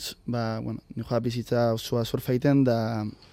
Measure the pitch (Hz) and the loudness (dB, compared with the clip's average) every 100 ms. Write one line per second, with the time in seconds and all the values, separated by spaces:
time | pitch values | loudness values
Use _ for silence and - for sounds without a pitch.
0 | - - - 120 113 113 120 110 _ 117 | -2 -10 -6 -2 -2 -4 -6 -10 _ -10
1 | 113 117 120 120 - 120 117 113 - 120 | -2 -2 0 -4 0 2 2 0 0 -2
2 | 113 123 - 127 143 139 127 113 113 110 | 0 -2 0 2 4 6 6 4 0 -2
3 | 107 - - | -6 -10 -20